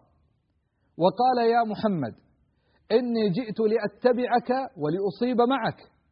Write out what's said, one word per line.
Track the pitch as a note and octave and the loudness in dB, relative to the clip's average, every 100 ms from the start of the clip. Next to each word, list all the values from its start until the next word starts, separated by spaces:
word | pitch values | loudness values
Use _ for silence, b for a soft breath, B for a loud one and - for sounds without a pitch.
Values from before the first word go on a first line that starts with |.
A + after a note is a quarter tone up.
| _ _ _ _ _ _ _ _ _ - | _ _ _ _ _ _ _ _ _ 0
وقال: | F3+ F#3+ B3+ B3 A3+ | 0 2 2 2 2
"يا | A#3 | 2
محمد، | A3+ G3 A3 F3 A#2 - _ _ _ _ _ _ - | 0 -2 -2 -2 -6 -10 _ _ _ _ _ _ -2
إني | A3 B3 A3+ G#3+ | 0 0 0 0
جئت | F3 A3+ G#3 | -2 -4 -2
لأتبعك | A3 A3+ G#3 - B3 A#3+ B3 A#3+ A#3+ C4 C4+ - | 0 0 -4 0 0 2 0 0 0 -4 -4 -6
ولأصيب | D3+ F3+ G3 - B3 A#3 | -4 -2 -4 -2 -2 2
معك". | A#3+ C4+ G#3+ - - _ _ | 2 0 -4 -6 -14 _ _